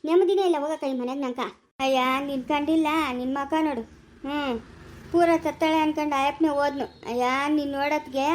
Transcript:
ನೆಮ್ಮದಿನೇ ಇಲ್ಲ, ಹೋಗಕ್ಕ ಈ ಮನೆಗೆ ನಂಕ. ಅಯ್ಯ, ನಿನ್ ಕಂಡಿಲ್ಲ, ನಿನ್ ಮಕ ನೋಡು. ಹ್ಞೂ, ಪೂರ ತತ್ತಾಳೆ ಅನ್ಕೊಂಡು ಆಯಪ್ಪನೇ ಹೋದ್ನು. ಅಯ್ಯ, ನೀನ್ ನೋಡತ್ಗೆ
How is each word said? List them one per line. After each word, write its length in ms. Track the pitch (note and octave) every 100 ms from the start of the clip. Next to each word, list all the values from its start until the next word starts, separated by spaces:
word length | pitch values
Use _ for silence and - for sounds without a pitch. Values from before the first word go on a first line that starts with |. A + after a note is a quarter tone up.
ನೆಮ್ಮದಿನೇ 400 | D#4 F4 F#4+ G4 F#4+
ಇಲ್ಲ, 120 | D4+
ಹೋಗಕ್ಕ 240 | D4 D4+
ಈ 100 | C#4+ C4
ಮನೆಗೆ 200 | B3 C#4
ನಂಕ. 200 | C4 B3 A3 - _ -
ಅಯ್ಯ, 200 | C4+ C4 B3+ C4+ C#4+
ನಿನ್ 180 | C#4
ಕಂಡಿಲ್ಲ, 440 | B3 D4 D4 D#4+ D4+ D#4+ D4
ನಿನ್ 220 | B3 B3+
ಮಕ 180 | C#4 C#4 D#4+
ನೋಡು. 220 | D#4 B3 A3+ - - -
ಹ್ಞೂ, 160 | C4+ D4 C#4 A3+ - - - - -
ಪೂರ 160 | E4+ E4+ E4
ತತ್ತಾಳೆ 360 | D#4+ D4+ D#4+ D#4
ಅನ್ಕೊಂಡು 360 | D#4 D4+ D4+ C#4
ಆಯಪ್ಪನೇ 320 | C#4 C#4+ D#4+
ಹೋದ್ನು. 380 | C#4+ C#4+ C#4 - - -
ಅಯ್ಯ, 180 | A#3+ B3 C4 D4
ನೀನ್ 240 | D4+ C#4+
ನೋಡತ್ಗೆ 560 | C#4 C#4+ D4+ D4 C4 C#4+